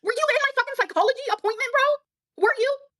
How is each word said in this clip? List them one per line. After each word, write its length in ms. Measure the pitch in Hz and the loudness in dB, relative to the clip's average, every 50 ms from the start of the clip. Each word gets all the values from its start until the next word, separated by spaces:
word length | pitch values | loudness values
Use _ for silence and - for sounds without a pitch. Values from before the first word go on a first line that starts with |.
Were 140 | _ 392 480 | _ -4 -2
you 100 | 539 622 | 0 2
in 120 | 605 494 539 | 2 2 2
my 100 | 571 554 - | 2 0 0
fucking 200 | 494 480 523 539 - | 0 -2 -2 -2 -4
psychology 440 | 440 320 - 320 403 427 508 466 554 523 | -4 -2 0 2 2 2 2 -2 -2 -4
appointment, 380 | - 415 - 415 453 427 539 494 | -4 -2 -2 -4 -4 -2 -6 -2
bro? 180 | 494 554 523 571 587 571 _ _ _ _ _ _ _ - 370 | 0 2 2 2 0 -2 _ _ _ _ _ _ _ 0 0
Were 80 | 427 554 | 0 2
you? 140 | 466 453 539 571 539 - _ _ | 2 0 -2 -2 -4 -8 _ _